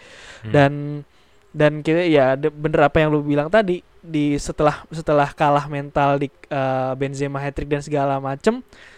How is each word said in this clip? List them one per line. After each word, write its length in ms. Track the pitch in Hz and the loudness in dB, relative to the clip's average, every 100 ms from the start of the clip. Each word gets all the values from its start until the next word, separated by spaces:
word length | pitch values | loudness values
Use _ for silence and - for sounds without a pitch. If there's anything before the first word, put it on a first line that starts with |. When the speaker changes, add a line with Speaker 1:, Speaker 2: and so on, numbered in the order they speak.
| - - - - | -20 -20 -20 -16
Speaker 1:
Hmm. 100 | 110 | 0
Speaker 2:
Dan, 200 | 147 139 147 147 147 - _ _ _ _ | 2 4 2 -8 -10 -12 _ _ _ _
dan 220 | 151 151 151 | 0 0 2
kita 240 | 147 165 | 0 2
ya 320 | 180 147 131 135 | 4 4 4 2
de-, 160 | 151 | -2
bener 320 | 147 151 160 | -4 -2 2
apa 160 | 147 160 | 4 4
yang 100 | 156 | 2
lu 140 | 151 | 0
bilang 240 | 147 147 156 | 0 0 2
tadi, 340 | 214 196 180 - _ | 2 2 -2 -8 _
di 380 | 165 156 147 143 | -6 -2 0 -2
setelah, 480 | - 160 151 - - | -4 0 0 0 -8
setelah 440 | 160 160 147 143 | -8 0 2 2
kalah 340 | - 147 143 147 | 0 2 2 0
mental 520 | 143 143 147 139 143 | -8 -4 0 0 0
di, 100 | 139 | -2
eh, 680 | - - 143 135 131 131 | -8 -10 -4 -2 -2 -4
Benzema 460 | 131 135 135 143 139 | -4 -6 -4 -6 -4
hat-trick 300 | 139 - 143 | -6 -8 -6
dan 120 | 143 | -6
segala 380 | 147 147 139 135 | -2 -2 0 -2
macem, 420 | 135 139 220 247 - - - | -4 -2 -2 -2 -8 -20 -20